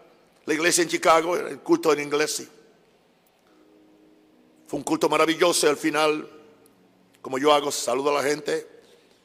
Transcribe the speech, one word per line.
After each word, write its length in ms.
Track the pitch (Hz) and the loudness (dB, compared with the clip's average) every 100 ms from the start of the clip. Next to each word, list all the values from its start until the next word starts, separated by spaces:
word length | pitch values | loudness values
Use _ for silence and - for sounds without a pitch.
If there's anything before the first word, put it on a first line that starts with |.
| - _ _ _ - | -20 _ _ _ -6
la 80 | |
iglesia 280 | 151 170 170 | 0 2 2
en 60 | 160 | 0
Chicago, 480 | 160 175 165 165 170 | 0 4 4 2 -4
el 240 | 131 135 | -6 -6
culto 320 | - 165 165 | 0 2 4
en 80 | 147 | 0
inglés, 360 | 147 147 151 - | 0 -2 -2 -4
sí. 120 | - - _ _ _ _ _ _ _ _ _ _ _ _ _ _ _ _ _ _ _ _ - | -12 -20 _ _ _ _ _ _ _ _ _ _ _ _ _ _ _ _ _ _ _ _ -10
Fue 120 | 147 | -8
un 60 | |
culto 260 | 135 151 165 | -4 0 2
maravilloso 560 | 151 156 156 175 160 156 | 2 2 2 2 2 2
y 20 | |
al 80 | 143 | 0
final, 540 | 156 147 156 151 - - - _ _ _ _ _ _ _ | -2 0 0 -2 -6 -18 -20 _ _ _ _ _ _ _
como 160 | 127 131 | -10 0
yo 160 | 147 | 2
hago, 180 | 147 143 | 2 0
saludo 380 | - - 127 143 | -4 -4 -2 0
a 140 | 143 | 0
la 60 | 135 | -2
gente 380 | 147 - 160 - - - _ _ _ | -4 -4 -6 -8 -20 -20 _ _ _